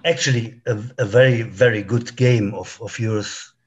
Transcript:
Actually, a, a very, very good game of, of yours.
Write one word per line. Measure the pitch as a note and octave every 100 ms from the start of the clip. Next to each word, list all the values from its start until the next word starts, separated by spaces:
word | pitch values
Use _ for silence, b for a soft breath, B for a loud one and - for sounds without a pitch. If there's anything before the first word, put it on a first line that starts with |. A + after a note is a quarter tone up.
Actually, | E3 D#3+ C#3+ A#2+ A2+ - -
a, | G#2+ A2+ -
a |
very, | A2 A2+ C3 A#2
very | A2 F#2+ B2 G#2+
good | G2 A#2+ A#2+ -
game | B2+ B2 G2+
of, | G2 F#2 -
of | G2 -
yours. | A2+ G#2+ G2+ - - _